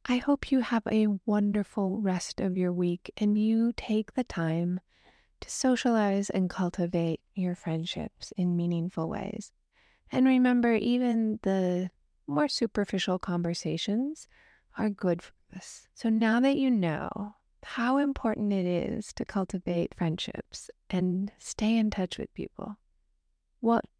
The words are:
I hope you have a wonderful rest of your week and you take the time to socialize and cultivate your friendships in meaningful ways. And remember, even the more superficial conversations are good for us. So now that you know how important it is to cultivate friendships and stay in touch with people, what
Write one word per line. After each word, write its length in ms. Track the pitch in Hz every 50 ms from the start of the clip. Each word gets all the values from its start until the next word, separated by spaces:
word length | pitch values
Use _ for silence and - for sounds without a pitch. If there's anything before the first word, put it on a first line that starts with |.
| _
I 140 | - 247 247
hope 340 | - 285 285 277 - - 277
you 80 | 262
have 220 | 233 - 240 226 - -
a 160 | 214 220 214 214 202 185 -
wonderful 720 | 226 208 208 208 208 202 208 202 - - 214 196 185 190 220
rest 420 | 208 190 180 175 - - - -
of 180 | - 190 180 190
your 160 | 180 180 175
week 360 | 180 180 175 175 - - - -
and 220 | - 214 208 208 208
you 340 | 214 220 226 226 233 233 -
take 360 | - - - 214 214 214 - -
the 120 | 262 240
time 560 | - - 175 165 160 160 170 175 175 180 180 - _ _ _ _ - _ _ _ _ _ _
to 100 | - -
socialize 800 | - - - 262 247 233 - 247 233 220 208 202 196 196 202 -
and 220 | - 190 185 175
cultivate 680 | - - 185 175 - - 175 175 180 170 170 165 160 - - _ _
your 200 | 196 180 180 175
friendships 800 | - - 170 160 160 165 - - 170 156 - - _ - - -
in 200 | - 180 180 175
meaningful 520 | 175 170 175 170 165 165 180 - 165 160 165
ways. 440 | - - - - - - - - _ _ _ _ _ _ _ _ _ _ _ _ -
And 140 | 262 262
remember, 480 | 262 262 254 254 254 247 240 233 233 226
even 640 | 220 - 240 240 247 254 240 233 226 220 214 208 - -
the 480 | 190 196 190 185 180 180 180 185 180 - _ _ _ _ _ _
more 220 | - 285 294 302 285
superficial 720 | - - 233 220 - 214 202 - - 185 - 196 185 180
conversations 1080 | - - 175 175 175 170 170 - - 165 156 165 - - 208 233 269 294 311 - - - _ _ - - _ _ _ _ _
are 140 | - 208 214
good 320 | 196 - - 180 170 170 -
for 100 | - - _ _ _ -
us. 320 | 185 - - - - - _ _
So 140 | - - 226
now 300 | 220 220 226 220 220 240
that 160 | 262 277 277
you 140 | - 269 262
know 640 | 247 208 180 165 151 131 143 156 - - 208 208 - _ _ _ _ _ -
how 340 | - - 247 233 247 262 277
important 540 | 285 285 269 - - 226 220 - 208 202 202
it 140 | 190 175
is 460 | 180 175 170 - - - - - - -
to 100 | - -
cultivate 680 | - - 202 190 - - 180 - 190 175 170 170 - -
friendships 720 | - 175 165 156 - - - - - - - - - - - - _ _ _
and 440 | - 180 185 180 175 185 202 202 - _
stay 380 | - - - - 214 220 226
in 140 | 226 214 214
touch 280 | - - 185 - - -
with 140 | - - _
people, 420 | - - - - - - - 208 - _ _ _ _ _ _ _ _ _ _ _ _ _ _ _ _
what 260 | - 226 233 - - - _ _